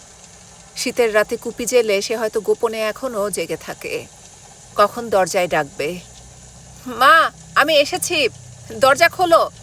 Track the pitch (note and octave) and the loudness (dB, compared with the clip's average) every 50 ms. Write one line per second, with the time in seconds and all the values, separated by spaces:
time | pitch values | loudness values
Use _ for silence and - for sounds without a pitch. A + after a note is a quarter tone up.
0 | - - - - - - - - - - - - - - - - - B3+ A#3 - | -20 -20 -20 -20 -20 -20 -20 -20 -20 -20 -20 -20 -20 -18 -12 -8 -6 -4 0 0
1 | A#3+ A3+ G#3 G#3+ G#3 - A#3+ A3 - A#3+ G#3+ - B3 G3+ B3+ B3 A#3 A3 G3+ G3 | 0 2 2 0 0 0 -2 -8 -8 -8 -10 -8 -4 0 2 2 2 2 0 -2
2 | G3+ - A3+ A3+ A#3 A3 - A3 G#3 G#3 G#3+ - - A3+ A3 A3 A3 G#3+ G#3 - | -2 -2 -4 -4 -4 -4 -4 -2 -2 -2 -2 0 -2 -4 -4 -4 -4 -6 -6 -6
3 | - C4 A#3+ G#3 G3+ G#3 F#3 - E3+ E3 E3+ D3+ - - D3+ - - - - C#3 | -8 -6 -4 -4 -4 -4 -4 -4 -6 -6 -8 -10 -10 -12 -14 -12 -10 -8 -8 -10
4 | A#2 - - - - - - - - - - - - - - - G#3 G3+ - A#3+ | -10 -12 -20 -20 -20 -20 -20 -20 -20 -20 -20 -20 -20 -6 0 2 2 2 0 -4
5 | A#3 A#3 G#3 G3 F#3 F3 - G3 F3+ F3 F3+ D#3+ D3+ C#3 - - C#3+ D3+ F3 F3+ | -6 -2 0 0 0 0 0 -2 -2 0 0 -2 -4 -4 -6 -8 -8 -8 -8 -10
6 | - - - - - - - - - - - - - - - - - B3+ B3 A3+ | -14 -18 -20 -20 -20 -20 -20 -20 -20 -20 -20 -20 -20 -20 -20 -18 -16 -10 -2 2
7 | B3+ C#4 D#4 E4 D#4 D3 - - - - - - C4 D4+ D#4+ C#4+ D4 C#4+ - F#4 | 4 6 6 6 4 2 -2 -8 -14 -4 0 0 2 2 4 2 2 2 -2 -6
8 | - - F4 D#4 C#4+ A3 - - - - - - - - A3 A3+ G#3+ C4 C#4 C#4 | -4 -4 -2 0 -2 -2 -4 -8 -20 -20 -20 -20 -18 -16 -4 2 2 4 4 4
9 | - - - - F#4 F4 E4 D4+ G#3+ - - - | 2 2 2 0 0 4 4 4 2 2 -4 -10